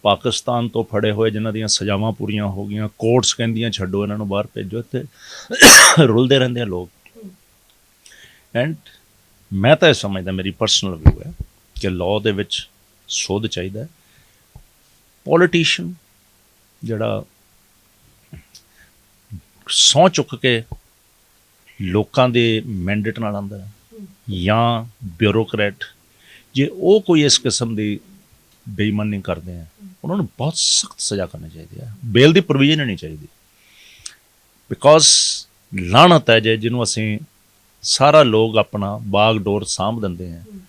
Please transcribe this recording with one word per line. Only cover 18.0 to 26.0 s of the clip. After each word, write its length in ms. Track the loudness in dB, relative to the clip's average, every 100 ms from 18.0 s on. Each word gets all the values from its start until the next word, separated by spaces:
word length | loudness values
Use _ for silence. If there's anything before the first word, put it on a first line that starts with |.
| _ _ _ -20 _ -20 _ _ _ _ _ _ _ -20 _ _ -6
ਸਹੁੰ 400 | 0 2 4 4
ਚੁੱਕ 260 | 2 -6 -4
ਕੇ 280 | -2 -2 -4 -18 _ _ _ _ _ _ _ _ _ _
ਲੋਕਾਂ 480 | -2 -2 0 0 2
ਦੇ 340 | 2 0 0 -4
ਮੈਂਡੇਟ 540 | -6 -4 -4 -4 -6
ਨਾਲ 160 | -8 -8
ਆਉਂਦਾ 220 | -10 -14
ਹੈ, 160 | -18 -20 _ -20 -20 _ -10 -4
ਜਾਂ 420 | 0 2 2 -2 -8 _ -16 0
ਬਿਊਰੋਕਰੇਟ, 560 | 2 2 -2 -2 -4 -4 -18 _